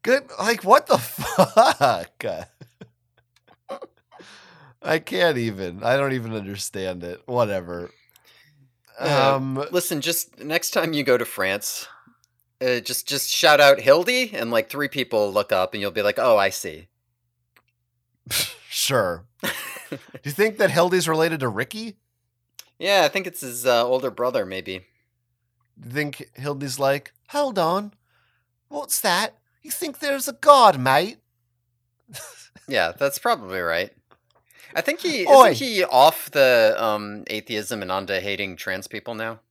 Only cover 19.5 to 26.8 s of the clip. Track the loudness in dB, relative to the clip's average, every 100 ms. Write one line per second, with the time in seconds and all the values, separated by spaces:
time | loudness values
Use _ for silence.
19.5 | -8 -12 -16 -14 -16 -16 -14 -10 -2 -2
20.5 | 2 2 4 2 2 0 0 0 0 -4
21.5 | -4 -6 -8 -12 -16 _ _ _ _ _
22.5 | -20 _ _ 0 2 2 0 -6 -10 -12
23.5 | -2 2 2 2 0 -2 -4 -2 -2 -4
24.5 | -8 -10 -12 _ _ _ _ _ _ _
25.5 | _ _ _ -10 -6 -6 -10 -18 -10 -8
26.5 | -6 -8 -2